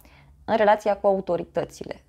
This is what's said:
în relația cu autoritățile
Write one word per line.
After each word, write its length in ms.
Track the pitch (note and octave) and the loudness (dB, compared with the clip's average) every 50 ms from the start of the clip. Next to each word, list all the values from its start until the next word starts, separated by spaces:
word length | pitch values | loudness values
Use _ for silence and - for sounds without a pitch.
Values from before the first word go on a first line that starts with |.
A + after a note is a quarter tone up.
| - - _ - - - - _ - | -20 -20 _ -20 -20 -20 -20 _ -6
în 100 | - G#3+ | -4 0
relația 420 | A3 G#3 G3+ G#3+ G#3+ - G#3+ G3+ | 2 4 4 4 2 2 -2 -2
cu 100 | G3+ - | 0 2
autoritățile 920 | G3+ F#3+ F#3+ F#3 - E3+ - - - - E3+ D3 - - - - - - - _ | 0 0 0 -2 -4 -4 -4 -4 -4 -4 -6 -6 -6 -10 -16 -14 -14 -14 -16 _